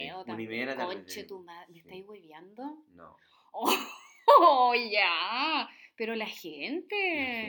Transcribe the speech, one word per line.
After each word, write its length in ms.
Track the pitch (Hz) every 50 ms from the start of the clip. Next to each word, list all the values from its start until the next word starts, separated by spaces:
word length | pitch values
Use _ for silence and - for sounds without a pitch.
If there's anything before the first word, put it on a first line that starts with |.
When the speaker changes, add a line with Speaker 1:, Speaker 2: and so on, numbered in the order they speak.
| 135
Speaker 1:
Nuevo 180 | 147 180 185 185
Speaker 2:
Una 180 | - - 113
y 60 | 113
media 120 | 110 113 117
de 40 | 127
la 80 | 135 139
Speaker 1:
también. 100 | - 175 180 196 196
Speaker 2:
tarde 20 |
Speaker 1:
Conche 220 | 180 - - 208 -
Speaker 2:
terminaba. 40 |
Speaker 1:
tu 160 | - 196 185 175
madre, 240 | 175 170 175 185 180
¿me 40 | 165
Speaker 2:
Sí. 60 | 165
Speaker 1:
estáis 260 | 165 170 185 190 196
hueveando? 760 | 208 214 196 165 156 151 160 180 196 214 233 269 294 311 311 302 _ 87
Speaker 2:
No. 240 | 170 165 - - _ _ _ _ _ _ _ -
Speaker 1:
<laughs> 440 | 220 254 - - - - - - - - - - _ - - 285 - 339
Oh, 300 | 330 277 254 247 247 240
ya. 920 | 240 233 214 208 208 196 175 170 160 180 202 233 254 294 320 311 262 226 - - - - - _
Pero 180 | - 226 220 226
la 100 | 220 214
gente. 680 | 208 - - - 160 156 143 156 220 302 370 359 - 415
Speaker 2:
La 520 | 415 392 359 320 294 262 254 233 226 220